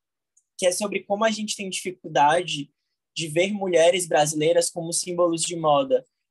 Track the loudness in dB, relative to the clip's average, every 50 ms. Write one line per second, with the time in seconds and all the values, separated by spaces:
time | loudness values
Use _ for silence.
0 | _ _ _ _ _ _ _ _ _ _ _ -2 -2 0 0 0 -4 -4 -6 -6
1 | -4 -4 -2 0 0 0 0 -2 -6 -8 -8 -8 -8 -8 -8 -8 -8 -8 -10 -10
2 | -14 -4 0 2 4 4 4 2 0 -4 -6 -8 -8 -12 _ _ _ _ _ _
3 | _ _ _ -10 -8 -4 0 0 0 0 -2 -4 -2 0 2 4 6 6 4 2
4 | 0 0 0 2 2 2 0 0 2 2 4 2 2 0 -4 -6 -8 -6 -6 -6
5 | -6 -4 -2 0 0 0 0 -2 -4 -6 -4 -2 2 4 4 4 4 2 0 0
6 | 0 _ _ _ _ _